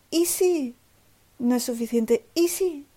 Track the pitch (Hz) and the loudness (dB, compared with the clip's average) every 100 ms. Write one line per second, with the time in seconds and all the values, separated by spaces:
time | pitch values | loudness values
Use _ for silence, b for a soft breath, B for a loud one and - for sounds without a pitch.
0 | - 320 349 - 359 349 254 240 _ _ | -6 -2 0 2 2 2 -2 -8 _ _
1 | _ _ _ - 240 247 240 233 233 233 | _ _ _ -4 0 0 -2 -4 -2 0
2 | 226 233 - - 339 - 370 294 285 | 2 0 0 0 0 0 -2 -4 -14